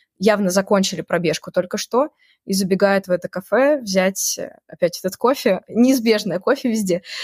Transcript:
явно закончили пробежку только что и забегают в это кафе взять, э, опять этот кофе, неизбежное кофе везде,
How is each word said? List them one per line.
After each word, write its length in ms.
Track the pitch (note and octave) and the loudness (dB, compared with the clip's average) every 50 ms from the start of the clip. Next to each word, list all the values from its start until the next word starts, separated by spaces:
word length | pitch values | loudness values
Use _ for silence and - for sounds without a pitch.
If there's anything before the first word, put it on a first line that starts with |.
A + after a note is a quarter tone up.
| _ _ _ - | _ _ _ 0
явно 300 | F#3 G#3+ G#3 G3+ G#3 F#3 | 2 2 4 4 2 0
закончили 500 | F3 G3 F#3+ - G#3+ G3 F#3+ - - E3 | 0 0 0 2 2 2 2 0 -2 -6
пробежку 500 | - - - E3+ E3+ D#3+ D3+ - - - | -6 -2 -2 -2 0 0 -2 -4 -6 -6
только 260 | - F#3 F3+ F#3 - G#3 | -4 -4 -2 -2 -4 -8
что 320 | - - - A#3+ C#4+ D#4 - _ _ _ _ _ _ | -6 -4 -2 0 0 -2 -4 _ _ _ _ _ _
и 80 | - G3 | -4 -2
забегают 540 | F#3+ G3+ F3 G3 F#3 G3+ G3 G3 G3 G3 F#3+ | -2 0 0 0 2 2 2 2 2 0 -2
в 40 | |
это 180 | F3+ F3 - F3+ | -2 -4 -4 -6
кафе 500 | - F#3 F#3 - - A#3 C4+ C#4+ D4+ C#4+ | -10 -10 -6 -2 0 2 2 2 2 0
взять, 560 | B3 G3+ F#3+ F#3+ F#3 F#3+ G3 - - - - - | -2 -2 0 0 2 2 0 -2 -4 -6 -6 -6
э, 120 | - - - _ _ - | -8 -12 -14 _ _ -20
опять 320 | - - - E3+ F3 - | -6 -2 -2 -2 -2 -4
этот 180 | - F#3 - - | -6 -8 -4 -2
кофе, 440 | - A#3+ C#4+ - - A#3 F#3+ F3+ - - | 0 0 0 0 0 0 0 -2 -4 -4
неизбежное 720 | - G#3 B3 B3+ C4+ C4 A3 A#3 A3 G#3 G#3 G3+ D#3+ F#3 | 0 2 4 4 4 2 2 2 0 0 0 -2 -4 -2
кофе 300 | - G#3+ C4 C4+ - B3+ | 0 -2 -2 0 0 -2
везде, 340 | A3 A3 G#3 F#3 F3 F3 - - - - | -2 0 0 0 -2 -2 -4 -8 -12 -12